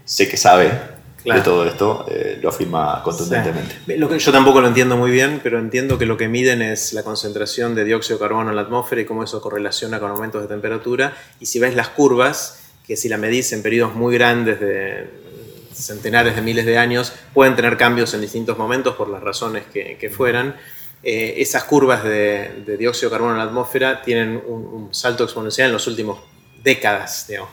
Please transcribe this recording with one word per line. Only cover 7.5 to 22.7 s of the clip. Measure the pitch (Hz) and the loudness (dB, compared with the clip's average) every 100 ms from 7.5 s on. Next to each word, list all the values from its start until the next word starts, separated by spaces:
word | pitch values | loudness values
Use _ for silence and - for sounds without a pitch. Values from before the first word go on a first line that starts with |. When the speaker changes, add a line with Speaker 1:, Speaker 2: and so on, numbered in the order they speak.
| - 117 110 | -4 -2 0
Speaker 2:
de | |
dióxido | 107 110 - 107 | 0 0 0 -2
de | |
carbono | 104 110 110 | 0 0 -2
en | 104 | -2
la | |
atmósfera | 104 123 120 120 | -2 -4 -2 -4
y | 107 | -4
cómo | 110 | -6
eso | 107 107 | -6 -8
correlaciona | 104 104 101 - 113 110 | -6 -6 -4 -6 -6 -6
con | 104 | -4
aumentos | 101 110 107 | -4 -4 -6
de | 104 | -6
temperatura. | 104 107 110 120 123 143 - - - | -6 -6 -4 -4 -2 -2 -4 -20 -14
Y | 117 | -6
si | 117 | 0
ves | 123 120 | 0 0
las | - | -2
curvas, | - 139 123 135 147 - - - _ - | 4 4 6 2 0 -10 -14 -20 _ -10
que | - | -6
si | 117 | -4
la | 107 | -2
medís | 110 123 127 | 0 0 -2
en | 107 | -4
periodos | 107 117 117 | 0 0 0
muy | 113 120 | 0 2
grandes | 120 120 120 113 101 | 4 4 4 0 0
de | 101 98 98 - 90 - - - - 101 - | 0 -2 -4 -8 -12 -16 -20 -20 -20 -20 -18
centenares | - - 104 110 120 117 113 | -12 -10 -8 0 2 2 0
de | |
miles | 113 117 113 | 0 0 2
de | 117 | 2
años, | 120 120 120 - - | 2 0 -4 -10 -2
pueden | 139 131 123 | 6 6 6
tener | 117 117 | 2 4
cambios | 120 120 113 | 4 4 0
en | 104 | -2
distintos | 101 117 117 107 | -6 -6 -4 -4
momentos | 113 127 127 110 | -2 0 -2 -4
por | 104 | -8
las | 95 | -6
razones | 101 98 113 107 - | -8 -6 -6 -6 -8
que, | 101 - - | -10 -10 -10
que | 107 | -10
fueran. | - 123 120 135 139 - - - - | 0 0 2 -2 -8 -18 -20 -20 -10
Eh, | 123 110 113 - | -4 -2 -4 -2
esas | 135 131 - | -2 -2 2
curvas | 143 131 117 110 | 4 4 2 0
de, | 107 104 101 - - | 2 2 0 -6 -12
de | 104 | -8